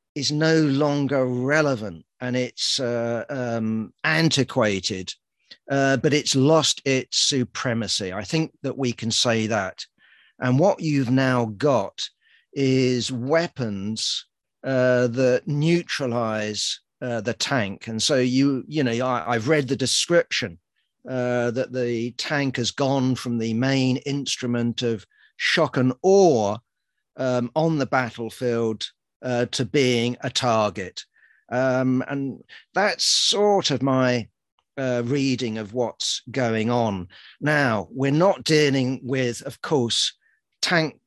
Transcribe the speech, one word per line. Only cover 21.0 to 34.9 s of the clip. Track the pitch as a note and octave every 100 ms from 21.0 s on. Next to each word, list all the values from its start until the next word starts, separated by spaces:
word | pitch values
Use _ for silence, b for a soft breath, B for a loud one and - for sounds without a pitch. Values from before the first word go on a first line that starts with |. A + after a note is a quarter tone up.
| -
uh, | C3 B2 B2 A#2+
that | A#2+ B2+
the | B2 A#2+ A#2 A#2+
tank | - - D3+ C3+ B2+
has | A#2
gone | - C#3 C#3 B2+
from | B2 B2+ A#2
the | A2+
main | A2+ C3 C3+ C3 B2+
instrument | C#3+ C#3+ C3 - B2 A#2+ A#2 A2+
of | B2 G#2+ - b b b
shock | - - D3 C#3
and | B2+ -
awe, | F#3+ G3 F3+ A#2+ G2+ A2 - _ _ _ _ -
um, | C3 B2 A#2+
on | D#3+ E3 D#3
the | B2
battlefield, | C3+ A#2+ - A2+ - B2 A#2 A2+ G#2+ - - _ _
uh, | B2+ A#2+ B2
to | -
being | A2 D3 B2+ A#2+ A#2+ A#2+
a | -
target. | - B2 A2+ G#2 F#2+ F2+ - - b b b b
Um, | B2 C3 B2+ C3 B2+ -
and | C#3 C#3 G2 - B B
that's | F#3+ G3+ -
sort | - - - G3 G#3 G3+ -
of | C#3
my, | C3+ C3 B2+ B2 G#2 _ _ _ _ -
uh, | C3